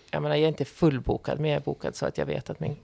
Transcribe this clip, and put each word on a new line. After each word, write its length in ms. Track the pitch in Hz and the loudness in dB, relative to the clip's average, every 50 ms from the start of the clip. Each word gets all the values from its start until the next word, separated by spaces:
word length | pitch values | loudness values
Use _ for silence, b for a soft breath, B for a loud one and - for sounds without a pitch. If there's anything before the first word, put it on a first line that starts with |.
| - - | -8 -6
jag 100 | - 151 | -4 -2
menar, 140 | 147 147 147 | 0 0 2
jag 80 | 151 156 | 4 4
är 40 | |
inte 180 | 160 151 - 143 | 2 2 0 -4
fullbokad, 760 | - - - 175 160 139 123 - - - - - - 123 139 | -6 0 4 4 4 4 4 2 0 -2 0 -2 -2 -2 0
men 100 | 156 156 | 0 0
jag 80 | 147 | 0
är 60 | 143 - | 0 -2
bokad 320 | 143 - - - - - | -4 -4 -4 -4 -6 -4
så 100 | - - | -2 -2
att 120 | - - | -2 -2
jag 80 | - - | -2 -2
vet 240 | - - - - - | -2 -4 -4 -6 -6
att 100 | 151 - | -8 -6
min 160 | 160 - 147 - | -4 -6 -6 -6